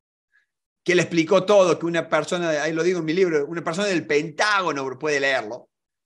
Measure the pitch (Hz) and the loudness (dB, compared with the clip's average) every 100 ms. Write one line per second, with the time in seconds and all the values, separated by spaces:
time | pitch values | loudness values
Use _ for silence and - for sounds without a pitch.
0 | _ _ _ _ _ _ _ _ - 175 | _ _ _ _ _ _ _ _ 0 0
1 | 160 170 160 185 185 208 180 151 170 170 | 2 0 2 2 4 6 6 2 -2 -4
2 | 165 156 147 180 170 151 156 165 170 180 | 0 -2 -2 -2 -2 -2 -2 -2 0 0
3 | 156 175 180 151 143 170 170 165 208 175 | -2 0 2 0 -2 -6 -6 -4 -2 -2
4 | - 147 160 147 214 202 175 139 131 123 | 0 0 0 -2 0 0 0 -4 -6 -6
5 | 151 147 139 131 107 123 - _ _ _ | -2 0 0 0 -4 -12 -16 _ _ _